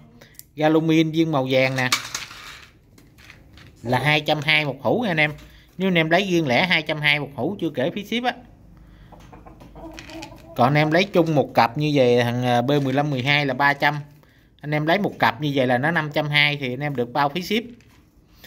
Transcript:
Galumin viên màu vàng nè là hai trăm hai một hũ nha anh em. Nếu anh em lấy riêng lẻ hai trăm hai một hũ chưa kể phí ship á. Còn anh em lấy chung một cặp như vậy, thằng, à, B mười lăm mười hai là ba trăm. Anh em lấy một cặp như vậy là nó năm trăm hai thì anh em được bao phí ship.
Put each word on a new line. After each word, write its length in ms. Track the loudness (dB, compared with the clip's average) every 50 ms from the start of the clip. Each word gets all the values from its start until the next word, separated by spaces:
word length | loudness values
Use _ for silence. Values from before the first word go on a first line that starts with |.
| -20 -20 -20 -20 -20 -20 _ -20 -20 _ _
Galumin 540 | 0 2 2 4 4 4 4 4 4 2 2
viên 220 | 2 0 0 2 0
màu 140 | 0 0 2
vàng 260 | 2 2 2 2 0
nè 120 | -2 -2 -2 -2 -4 -6 -8 -12 -12 -14 -14 -16 -18 -18 -20 -20 -20 -20 -20 _ _ _ _ _ -20 -20 _ _ -20 -20 -20 -20 -20 -20 -20 -20 -20 -20 -20 -20 -12 -6
là 160 | -2 -2 0
hai 220 | 0 0 0 0
trăm 200 | 0 0 -2 -2 0
hai 220 | 0 0 0 0
một 120 | -2 -6 -4 -2
hũ 180 | 0 0 0
nha 100 | 0 -2
anh 100 | 0 0
em. 120 | 0 0 -2 -6 -16 -20 -20 -20 -20 _ _ -4
Nếu 100 | -2 0
anh 100 | 2 2
em 120 | 2 4
lấy 160 | 2 2 2 2
riêng 160 | 2 0 2
lẻ 200 | 2 2 2 2
hai 160 | 2 0 0 0
trăm 180 | -2 -4 -2
hai 200 | 0 0 0 0
một 80 | -2 -6 -6
hũ 220 | -6 -6 -6 -4 -4
chưa 100 | -6 -6
kể 200 | -2 -2 -2 -2
phí 140 | -4 -6 -8
ship 200 | -6 -6 -4 -2
á. 80 | -4 -4 -6 -10 -20 -20 -20 -20 -20 -20 -20 -20 -20 -20 -20 -20 -20 -20 -20 -20 -20 -20 -20 -20 -20 -20 -20 -20 -20 -20 -18 -18 -18 -16 -18 -18 -18 -18 -18 -18 -18 -20 -20 -20 -8 0
Còn 120 | 2 2 4
anh 60 | 4
em 160 | 4 2 2
lấy 140 | 2 2 2
chung 300 | 2 2 2 2 2 2
một 200 | 0 0 0 2
cặp 240 | 2 2 2 0 -2
như 120 | -2 0 2
vậy, 280 | 4 4 4 4 4 2
thằng, 220 | 0 0 -2 0
à, 180 | 0 2 2 2
B 80 | 2 0 0 0
mười 80 | 0 0
lăm 180 | 0 0 0
mười 120 | -2 -2 0
hai 240 | 0 0 0 0
là 80 | 0 0
ba 180 | 2 2 2 2
trăm. 240 | 2 0 0 0 -2 -6 -12 -18 -20 _ _ _ _ _ _ _ _
Anh 140 | -8 -4 -4
em 120 | -2 0
lấy 120 | 2 2 2
một 200 | 0 -2 -2 0
cặp 220 | 0 0 0 0
như 120 | -2 -2 0
vậy 120 | 0 2
là 120 | 2 2 2
nó 120 | 0 0
năm 200 | -2 -2 -4 -2 -2
trăm 160 | -4 -2 0
hai 280 | 2 2 2 2 2
thì 160 | -2 -4 -6 -6
anh 80 | -4
em 160 | -6 -4 -4
được 160 | -4 -4 -4 0
bao 160 | 0 0 0
phí 140 | 0 -4 -4
ship. 220 | -4 -4 -4 -4 -6 -12 -20 _ _ _ _ _ _ _ _ _ _ _ _ -20